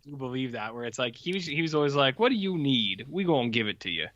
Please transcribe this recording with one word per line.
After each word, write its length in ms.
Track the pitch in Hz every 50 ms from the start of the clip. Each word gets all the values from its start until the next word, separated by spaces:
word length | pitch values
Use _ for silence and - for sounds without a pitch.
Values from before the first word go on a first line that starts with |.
| _
do 120 | 143 147
believe 380 | 139 135 127 123 131 131 131 117
that, 200 | 113 107 110 113
where 120 | 120 120
it's 140 | 120 113 -
like, 160 | 127 123 117
he 180 | - - 170 180
was, 120 | 196 175
he 160 | 170 143 151
was 140 | 165 160 156
always 200 | 151 147 143 139
like, 240 | 143 139 135 131 -
What 100 | 214 247
do 60 | 277
you 220 | 220 190 190 185
need? 480 | 170 147 139 135 123 110 101 95 95 113 135
We 140 | 151 180 196
gonna 260 | 175 165 139 120 120
give 180 | 110 117 113
it 120 | 107 98 -
to 80 | - 95
you. 180 | 87 80 78 85 -